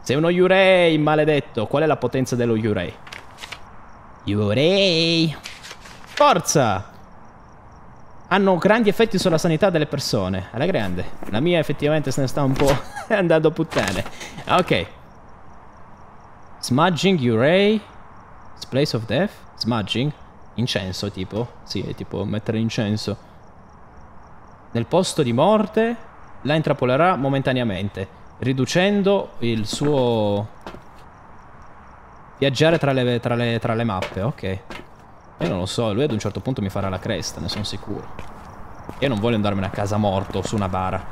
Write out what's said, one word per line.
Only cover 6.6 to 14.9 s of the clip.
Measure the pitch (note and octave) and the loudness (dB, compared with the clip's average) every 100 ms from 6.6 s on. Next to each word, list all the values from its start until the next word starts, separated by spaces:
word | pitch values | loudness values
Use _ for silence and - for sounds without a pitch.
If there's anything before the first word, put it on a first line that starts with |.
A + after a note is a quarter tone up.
| A#2 F#2+ - - - - - - - - - - - - - - - | 2 0 -4 -18 -20 -20 -20 -20 -20 -20 -20 -20 -20 -20 -18 -18 -2
Hanno | F#3 G3 F3 | 2 4 4
grandi | F#3+ A3 G#3 | 4 4 4
effetti | - A3+ F#3+ | 4 2 2
sulla | F#3 D#3+ | 2 2
sanità | F3 D#3 G3+ | 2 4 2
delle | E3+ D3+ | 2 0
persone. | C#3 - A2+ F#2 F#2+ F#2 | -2 -2 0 0 -2 -4
Alla | A2+ E3+ | -2 0
grande. | D#3+ G2 F2+ E2+ - - | 0 0 -2 -2 -4 -2
La | G#2 | 0
mia | E3 E3+ | 2 2
effettivamente | D3 C#3+ D3 D#3 C#3 | 2 0 2 2 0
se | C3 | 0
ne | B2+ | 0
sta | - | 2
un | C#3 | 2
po' | C#3 C#3 C3 - | 4 4 4 -2
<laughs> | - - | -12 -2
andando | G#3 F3 D#3+ D#3 | 2 4 6 4
a | |
puttane. | D#3+ D#3+ - G2 F#2 - - - - - | 2 -2 0 0 -2 -4 -10 -14 -12 2
Ok. | E3 F3+ A#2 E2+ | 2 4 0 -2